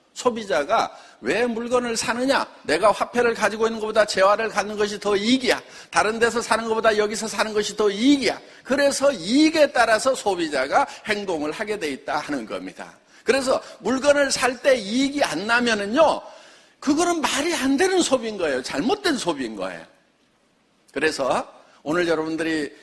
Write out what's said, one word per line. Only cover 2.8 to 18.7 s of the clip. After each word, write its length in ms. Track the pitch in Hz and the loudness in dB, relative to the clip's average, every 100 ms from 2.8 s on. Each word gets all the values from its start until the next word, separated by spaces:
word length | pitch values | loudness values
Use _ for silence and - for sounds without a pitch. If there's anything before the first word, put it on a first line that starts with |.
| 208 | 4
화폐를 420 | 202 240 240 233 | 2 -2 0 0
가지고 340 | 226 202 214 226 | 2 0 2 -2
있는 120 | 226 | -2
것보다 260 | 214 214 208 | -2 2 2
재화를 440 | 185 190 208 220 | 4 4 4 0
갖는 280 | 202 202 208 | -2 -4 -2
것이 220 | 208 208 | -4 -2
더 160 | 202 202 | -2 0
이익이야. 460 | 214 262 247 139 - - - | 2 2 2 0 -2 -20 -4
다른 260 | 170 190 226 | 0 2 2
데서 220 | 233 226 | 0 0
사는 240 | 214 220 226 | 0 -2 0
것보다 320 | 220 220 208 | 2 2 4
여기서 300 | 214 214 214 | 0 0 -6
사는 260 | 208 214 | -4 -2
것이 220 | 214 208 190 | -2 -4 0
더 140 | 208 | 0
이익이야. 480 | 196 254 285 208 - - - | 4 4 4 2 -2 -10 -16
그래서 480 | - 277 285 - 277 | -4 2 2 2 0
이익에 600 | 240 165 262 311 320 285 | 0 0 4 4 6 4
따라서 420 | 254 226 214 269 254 | 4 2 4 2 0
소비자가 720 | 208 185 165 143 139 202 277 - - | -2 -2 -2 -2 0 0 0 -4 -6
행동을 460 | 208 196 165 151 | -4 -2 -4 -4
하게 260 | 160 214 208 | -6 -6 -6
돼 120 | 156 | -6
있다 280 | 131 - 147 | -8 -6 -6
하는 280 | 147 143 107 | -4 -8 -6
겁니다. 520 | 98 92 87 90 - _ - - | -8 -10 -14 -18 -18 _ -12 0
그래서 360 | 269 262 - - - | 0 2 -2 -2 -8
물건을 520 | 202 262 285 285 277 | -2 0 4 4 2
살 240 | - 247 254 | 0 -2 0
때 140 | 302 262 | 2 2
이익이 460 | 196 240 269 285 | 0 -2 -2 0
안 220 | - 156 208 | -2 -2 0
나면은요, 720 | 233 240 220 202 247 302 127 - - - - _ _ | 2 2 0 0 4 4 2 -6 -20 -20 -20 _ _
그거는 400 | - 302 349 339 | -2 2 2 0
말이 320 | 262 262 320 302 | -2 -2 -2 -2
안 200 | 262 277 | 0 2
되는 260 | 370 370 | 2 2
소비인 360 | - 262 226 208 | 2 0 -2 -4
거예요. 240 | 160 127 | -2 -2
잘못된 540 | 131 | -4